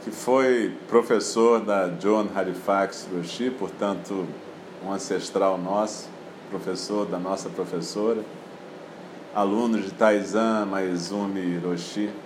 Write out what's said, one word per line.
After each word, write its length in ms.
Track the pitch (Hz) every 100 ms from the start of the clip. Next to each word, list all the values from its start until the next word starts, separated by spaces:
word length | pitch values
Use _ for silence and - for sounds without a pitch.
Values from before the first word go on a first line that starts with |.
que 80 | -
foi 640 | 110 - 131 131 123 101 - -
professor 720 | 117 113 113 - 113 117 113
da 280 | 101 101 92
John 400 | 85 95 107 104 98
Halifax 720 | 92 87 - 98 98 - -
Roshi, 380 | 90 85 - 123
portanto, 760 | 123 92 - 101 95 87 98 85 - - - - - 92
um 60 |
ancestral 640 | 98 - 92 - 98 98 92
nosso, 500 | 90 101 107 - - - - - -
professor 560 | 95 95 92 - 104 98
da 120 | 90
nossa 320 | 90 95 95
professora, 760 | 87 98 87 85 104 110 110 104 - - - - - - - - - -
aluno 480 | 107 101 104 120 110
de 100 | 98
Taizan 760 | 90 110 104 95 101 113 110 101
Maezumi 920 | 98 95 90 85 101 101 98 90 87
Roshi. 520 | 87 85 - - 104 101